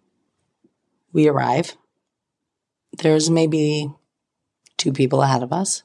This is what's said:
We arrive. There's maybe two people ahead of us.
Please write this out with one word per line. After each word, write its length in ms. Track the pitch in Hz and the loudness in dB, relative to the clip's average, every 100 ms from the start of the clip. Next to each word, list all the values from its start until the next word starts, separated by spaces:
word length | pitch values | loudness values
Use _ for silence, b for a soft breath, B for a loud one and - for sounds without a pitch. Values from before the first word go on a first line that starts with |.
| _ _ _ _ _ _ _ _ _ _ _ | _ _ _ _ _ _ _ _ _ _ _
We 160 | 160 151 | 2 2
arrive. 480 | 135 123 135 170 - _ _ _ _ _ _ _ _ _ _ _ - | 2 0 -2 -4 -10 _ _ _ _ _ _ _ _ _ _ _ -2
There's 300 | 160 156 156 | 2 2 2
maybe 640 | 165 160 156 151 151 147 147 _ _ _ _ _ _ _ - | 2 2 0 0 -2 -6 -10 _ _ _ _ _ _ _ -6
two 160 | 139 | -4
people 300 | 135 127 135 | 0 0 2
ahead 180 | 135 127 | 2 0
of 100 | 123 | -2
us. 300 | 170 196 - | -4 -4 -8